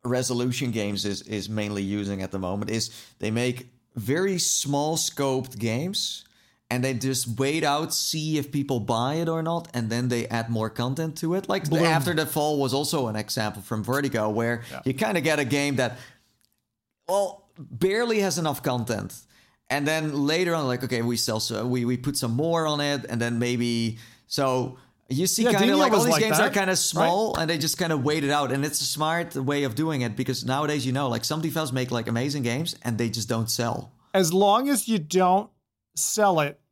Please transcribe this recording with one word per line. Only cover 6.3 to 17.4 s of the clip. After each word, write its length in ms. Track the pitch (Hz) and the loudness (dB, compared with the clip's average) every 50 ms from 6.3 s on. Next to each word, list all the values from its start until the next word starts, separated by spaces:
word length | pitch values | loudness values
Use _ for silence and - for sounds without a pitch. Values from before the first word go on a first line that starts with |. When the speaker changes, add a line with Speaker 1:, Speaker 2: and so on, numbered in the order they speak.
| _ _ _ _ _ _ _ _ | _ _ _ _ _ _ _ _
Speaker 1:
and 120 | 120 123 123 | -2 0 0
they 120 | 135 135 | 0 -2
just 320 | 117 110 131 135 127 - 120 113 104 | -2 -2 -2 -2 -2 -2 -4 -2 0
wait 260 | 135 139 151 165 156 | 0 0 2 2 2
out, 300 | 147 143 147 160 160 - | 2 2 0 0 -2 -2
see 460 | - - - - 160 151 156 156 151 | -4 -2 -2 -2 -2 -2 0 0 0
if 120 | 139 - | -2 -2
people 280 | - 147 139 139 135 120 | -2 -2 0 0 0 -2
buy 340 | 104 120 120 113 120 131 147 | 0 0 0 0 0 0 0
it 160 | 160 170 165 | 0 -2 0
or 140 | 165 165 160 | -2 -2 -2
not, 240 | 160 170 170 165 - - | -2 -2 -4 -4 -6 -6
and 160 | - 117 110 | -4 -2 -2
then 160 | 117 120 123 127 | -2 0 0 0
they 200 | 123 120 117 - | 0 0 -2 -2
add 200 | 117 117 113 117 | -2 -2 -2 -2
more 220 | 117 110 110 110 | -2 -2 -2 -2
content 440 | - - 120 123 135 151 160 160 156 - | -2 -4 -4 -2 -2 -2 -4 -4 -4 -4
to 180 | - 160 175 | -2 0 0
it. 120 | 190 196 - | -2 0 -2
Like, 180 | 202 196 190 | -2 -2 0
the 40 | 151 | 0
Speaker 2:
Bloom. 140 | 160 156 170 | 2 4 4
Speaker 1:
After 320 | 165 160 160 135 175 175 | 4 4 4 2 2 0
the 100 | 156 156 | 0 0
Fall 320 | - - 156 147 151 151 143 | 0 0 0 2 2 2 2
was 140 | 139 131 120 | 0 2 0
also 320 | 139 151 143 - 156 127 | 0 0 0 0 0 -2
an 100 | 113 107 | -2 -2
example 460 | 107 107 - - - 110 107 101 104 | -4 -6 -4 -4 -4 -2 -4 -4 -8
from 220 | 95 - 117 110 104 | -8 -6 -4 -4 -2
Vertigo, 460 | 117 127 139 143 139 123 117 107 107 | -2 -2 0 0 0 0 0 0 0
where 340 | 107 110 117 117 120 113 120 - | 0 0 0 0 -2 -2 -6 -10
Speaker 2:
Yeah. 100 | - 64 - | -12 -4 -2
Speaker 1:
you 100 | 139 127 | -2 0
kinda 260 | - 220 220 202 175 | 0 0 0 0 0
get 160 | 131 160 151 147 | 2 2 2 2
a 80 | 143 | 2
game 300 | 120 143 143 143 143 139 | 2 0 0 0 0 0
that, 240 | 127 127 117 120 - - - - _ _ _ _ _ _ _ _ _ _ _ _ _ _ _ _ _ _ - | 0 0 -2 -2 -8 -16 -20 -20 _ _ _ _ _ _ _ _ _ _ _ _ _ _ _ _ _ _ 0
well, 360 | 180 202 - - - - | 0 2 2 0 -4 -10